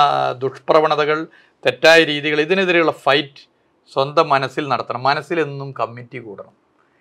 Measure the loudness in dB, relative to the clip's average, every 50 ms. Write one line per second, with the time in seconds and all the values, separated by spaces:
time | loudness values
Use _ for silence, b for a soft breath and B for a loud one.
0 | 4 4 2 0 -2 -4 -4 -6 -8 -8 -8 -6 -2 2 2 2 4 2 0 0
1 | 0 -2 -2 -4 -6 b b b b b b _ -2 -2 0 4 6 6 6 6
2 | 6 4 -2 -4 -4 -2 -2 -2 0 0 0 0 0 2 2 2 2 2 -2 0
3 | 0 2 2 2 0 -4 -12 -20 -20 _ _ _ _ _ _ _ _ _ -4 -4
4 | -4 0 0 0 2 2 0 0 0 -2 -6 -6 -4 -2 -4 -4 -4 -6 -8 -4
5 | -2 -2 -2 -2 -4 -4 -4 -4 -4 -4 -6 -10 -12 -12 -8 -8 -8 -8 -8 -14
6 | -18 -18 -18 -16 -16 -16 -18 -18 -20 -20 _ _ _ _ _ _ _ _ _ _